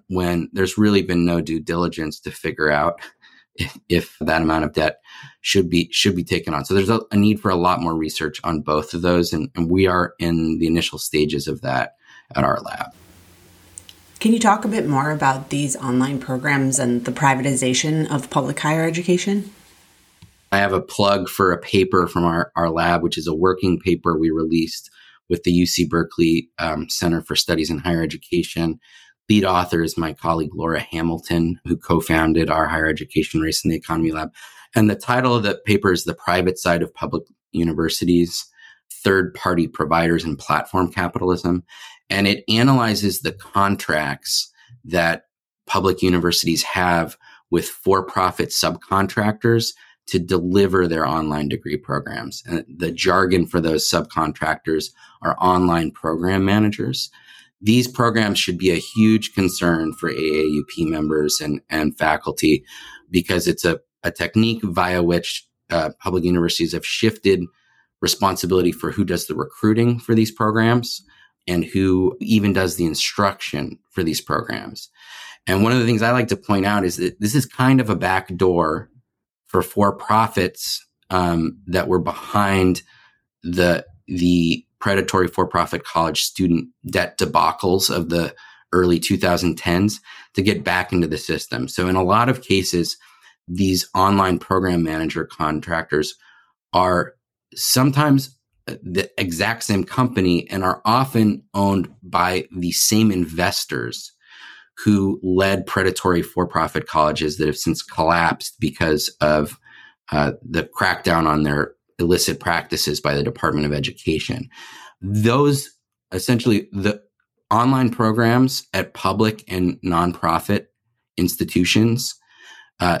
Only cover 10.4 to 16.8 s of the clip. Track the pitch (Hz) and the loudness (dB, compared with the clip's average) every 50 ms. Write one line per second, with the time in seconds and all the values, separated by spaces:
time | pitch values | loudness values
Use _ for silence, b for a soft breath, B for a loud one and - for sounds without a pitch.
10.4 | 82 80 80 80 82 80 82 85 82 - - 76 - - - 76 76 73 73 71 | 0 -2 -2 0 0 0 0 0 0 -2 -6 -8 -8 -4 0 0 0 0 -2 -4
11.4 | 69 76 73 65 - 65 65 64 - - b b b b b b b b - - | -4 -6 -8 -6 -6 -4 -4 -4 -4 -6 b b b b b b b b -4 -2
12.4 | 69 67 69 - - - - - - - - - - - - - - - - _ | 0 0 0 -2 -4 -8 -10 -10 -12 -12 -16 -20 -20 -20 -20 -20 -20 -20 -20 _
13.4 | - - - - - - - - - - - - _ _ - - - 220 233 220 | -20 -20 -20 -20 -20 -20 -20 -20 -20 -20 -20 -20 _ _ -8 -2 2 2 2 4
14.4 | 226 214 202 214 - 214 208 220 - 151 143 131 139 151 151 147 147 135 131 135 | 4 4 2 2 2 -2 -2 -2 0 0 0 0 0 0 -2 0 0 0 0 0
15.4 | 139 - 147 143 147 139 - - 135 127 123 127 127 135 143 127 - - 131 127 | -4 -6 -4 -4 -2 -2 -4 -6 -4 -2 0 0 0 0 -2 -4 -4 -4 -6 -4
16.4 | 131 147 143 135 135 131 131 135 | -2 0 0 2 2 2 0 0